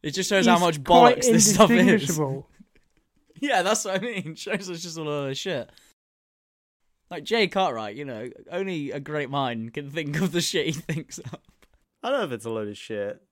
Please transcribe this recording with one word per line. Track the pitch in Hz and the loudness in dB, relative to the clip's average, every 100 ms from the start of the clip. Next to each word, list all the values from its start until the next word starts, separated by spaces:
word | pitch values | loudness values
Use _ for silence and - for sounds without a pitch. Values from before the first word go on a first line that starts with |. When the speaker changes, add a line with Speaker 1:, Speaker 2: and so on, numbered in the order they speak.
Speaker 1:
It | 151 | -8
just | 147 185 | -6 0
shows | 196 180 | 2 4
how | 175 | 4
Speaker 2:
is | |
Speaker 1:
much | 175 151 | 4 0
Speaker 2:
quite | 131 175 240 247 | 6 8 8 8
Speaker 1:
bollocks | 254 | 4
this | 220 220 | 6 4
stuff | 196 214 | 6 6
is. | 233 | 8
Speaker 2:
indistinguishable. | - - 139 156 143 135 - _ - _ _ _ | 6 6 2 -2 -2 -4 -12 _ -20 _ _ _
Speaker 1:
<laughs> | _ _ _ - | _ _ _ -10
Yeah, | 294 247 | -2 0
that's | 190 214 208 | 2 -2 -2
what | 190 | -4
I | 233 | -4
mean. | 208 | -8
<laughs> | 160 | -10
It | 156 | -12
shows | - 208 190 | -8 -6 -6
it's | 170 | -10
just | 170 160 | -10 -8
all | 156 | -6
other | 147 139 | -4 -4
shit. | 135 196 151 113 _ _ _ _ _ _ _ _ _ _ _ _ _ _ | -6 -6 -6 -8 _ _ _ _ _ _ _ _ _ _ _ _ _ _
Like, | 175 | -14
Jay | - 226 196 | -4 0 0
Cartwright, | 196 185 117 107 110 | 0 -2 -2 -8 -10
you | |
know, | 143 113 120 - - | -10 -10 -10 -14 -10
only | 175 190 175 139 | -8 -6 -6 -6
a | 143 | -8
great | 139 151 135 | -6 -6 -4
mind | 143 135 117 113 | -4 -4 -4 -8
can | 151 143 | -10 -10
think | 151 147 151 | -8 -6 -2
of | 180 | -2
the | 170 | -2
shit | - 160 151 | -2 -2 -4
he | |
thinks | 147 - 160 - - | -6 -8 -8 -8 -16
up. | - - _ _ _ _ _ _ | -16 -16 _ _ _ _ _ _
Speaker 3:
I | 233 | -4
don't | 277 | -4
know | 185 | -2
if | |
it's | 120 113 | -6 -6
a | |
load | 110 104 | -6 -6
of | 104 | -10
shit. | - 110 101 - _ | -8 -6 -6 -8 _